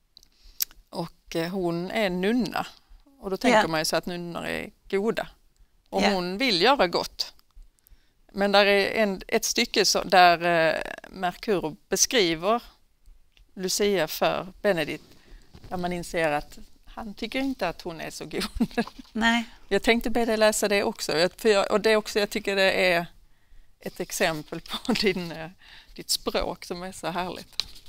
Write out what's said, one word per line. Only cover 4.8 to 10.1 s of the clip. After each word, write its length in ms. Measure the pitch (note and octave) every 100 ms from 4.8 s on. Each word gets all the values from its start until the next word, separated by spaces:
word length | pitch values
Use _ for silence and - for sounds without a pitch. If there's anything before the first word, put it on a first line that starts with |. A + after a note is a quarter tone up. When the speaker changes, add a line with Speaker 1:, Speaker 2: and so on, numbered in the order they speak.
| -
Speaker 1:
goda. 380 | G3 A3 F#3+ - - _ _ _ _ -
Och 120 | G3
Speaker 2:
Ja. 80 | G3+
Speaker 1:
hon 280 | F#3+ F3+ G3
vill 240 | C4 F3
göra 240 | G#3 C4+ F#3
gott. 480 | - - - - - _ - - _ _ - _ _ _
Men 200 | G3+ G3+
där 140 | G3 G3+
är 360 | G3+ F#3+ -
en, 200 | G#3 F#3+ -
ett 160 | G#3+
stycke 400 | - - A#3+ -
så, 200 | F#3 G3
där, 640 | -